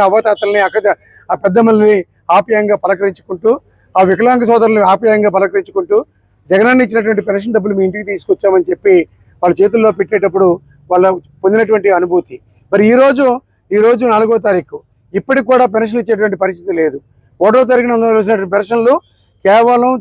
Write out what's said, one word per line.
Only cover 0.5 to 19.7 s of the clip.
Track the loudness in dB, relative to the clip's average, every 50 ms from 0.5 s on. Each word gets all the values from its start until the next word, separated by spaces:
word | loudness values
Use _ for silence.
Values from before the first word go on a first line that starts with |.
| 0 0 -2 -2
అక్క, | -2 -2 -2 -2 -2 -4 _ _ _ _ _ -8
ఆ | -6 -4 -2
పెద్దమ్మల్ని | 0 0 2 2 2 2 2 4 2 2 0 -2 -6 _ _ _ 0 0 0
ఆప్యాయంగా | 2 0 -2 -2 0 0 -2 -2 -2
పలకరించుకుంటూ, | -2 -2 -2 -2 -4 -4 -6 _ -12 -10 -4 -2 -2 -2 -2 -6 _ _ _ _ _ 0
ఆ | 0 2 2
వికలాంగ | 2 2 2 2 2 2 2 2
సోదరుల్ని | 2 2 2 2 2 2 2 2 0
ఆప్యాయంగా | 2 2 0 0 2 0 0 0 0
పలకరించుకుంటూ, | 0 0 -2 -4 -6 -4 -6 -6 -2 0 0 -2 -2 -4 _ _ _ _ _ _ _ -2
జగనన్న | 0 2 2 2 2 2 0
ఇచ్చినటువంటి | 0 -2 -2 -2 -2 -2 -2 -4 -4
పెన్షన్ | -4 -4 -4 -4 -4
డబ్బులు | -2 -2 -2 -2 -2
మీ | -2 -2
ఇంటికి | -4 -6 -8 -10
తీసుకొచ్చామని | -10 -8 -4 -4 -4 -2 0 0 0 0 0 -2
చెప్పి | -4 -2 0 2 2 2 2 -2 _ _ _ _ _ _
వాళ్ళ | -2 -2 0 2
చేతుల్లో | 0 0 2 0 0 0 0 -2
పెట్టేటప్పుడు | -4 -4 -2 -2 -2 -2 0 0 0 0 0 -2 -6 _ _ _ _ -2
వాళ్ళు | 0 0 2 0 0 -2 -8 _ _ _ -2
పొందినటువంటి | 0 0 0 0 0 0 0 0 0 0 0
అనుభూతి. | 0 -2 -2 -4 -4 -6 -10 -20 _ _ _ _ _ _
మరి | -2 0 2 2
ఈ | 4 4
రోజు, | 4 2 2 2 0 0 -2 -2 -6 _ _ _ _ _
ఈ | -2 0 2
రోజు | 2 2 0 0 0 0
నాలుగో | 0 0 0 0 -2 0
తారీఖు, | -2 -2 -2 -4 -6 -12 -20 -20 _ _ _ _ _ -8
ఇప్పటికి | -8 -4 -2 -2 -2 0 0
కూడా | 2 2 2 0 0
పెన్షన్లు | -2 -4 -4 -4 -6 -4
ఇచ్చేటువంటి | -4 -2 -2 -2 -2 -2 -2 -4
పరిస్థితి | -4 -6 -6 -8 -6 -4 -2
లేదు. | -2 -2 -4 -6 -12 _ _ _ _ _ _ -2
ఒకటో | 0 2 2 2 2 2
తారీఖున | 0 0 0 0 -2 0
అందవలసినటువంటి | 0 0 0 0 0 0 -2 -2 -2 -2 -4
పెన్షన్లు | -4 -4 -2 -2 0 2 2 0 0 -2 _ _ _ _ _ _ _ 0
కేవలం | 2 2 4 4 2